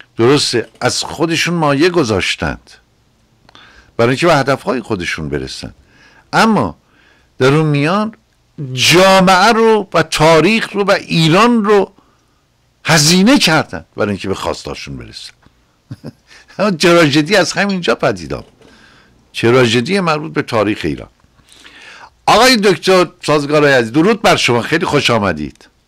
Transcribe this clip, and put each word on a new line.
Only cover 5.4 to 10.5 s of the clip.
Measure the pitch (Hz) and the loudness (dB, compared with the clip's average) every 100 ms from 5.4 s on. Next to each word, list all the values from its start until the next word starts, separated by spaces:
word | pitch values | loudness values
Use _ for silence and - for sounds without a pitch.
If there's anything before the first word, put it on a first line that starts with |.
| 65 - 62 - _ _ _ _ _ | -8 -12 -16 -18 _ _ _ _ _
اما | 156 220 202 98 - _ _ _ _ _ - | 0 0 0 -2 -8 _ _ _ _ _ -2
در | 127 | 0
اون | 151 156 | 2 0
میان | 143 147 196 214 - _ _ _ - 135 | 0 0 -2 -4 -8 _ _ _ -16 -10
جامعه | 127 - 170 190 190 185 180 208 | -4 2 4 6 4 4 4 4
رو | 220 226 220 190 | 4 2 2 0
و | 170 | -2
تاریخ | 156 - 156 160 165 | -2 0 4 4 4